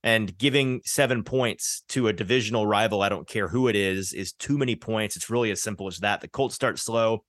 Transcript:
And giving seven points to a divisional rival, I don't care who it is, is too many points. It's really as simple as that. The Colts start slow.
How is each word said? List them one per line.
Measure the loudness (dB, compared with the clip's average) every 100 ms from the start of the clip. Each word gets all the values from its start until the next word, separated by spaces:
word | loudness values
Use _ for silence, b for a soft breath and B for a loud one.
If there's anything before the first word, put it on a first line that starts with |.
And | 4 2 2 0
giving | 2 4 2 -2
seven | -2 2 2 2
points | 0 0 0 -2 -6 -6 -4
to | 0 2
a |
divisional | 0 2 2 2 0
rival, | 2 4 4 2
I | 0
don't | 0 -4
care | -4 -2
who | 2 2
it |
is, | 4 2 0 -4
is | -8 -10
too | -10 -4 -2
many | 0
points. | -2 -2 -2 -2
It's | -6 -4
really | 0 0
as | -2
simple | -6 -6 -8
as | -4
that. | -2 -2
The | -6
Colts | -4 -4
start | 0 -2 -2
slow. | -2 0 0 0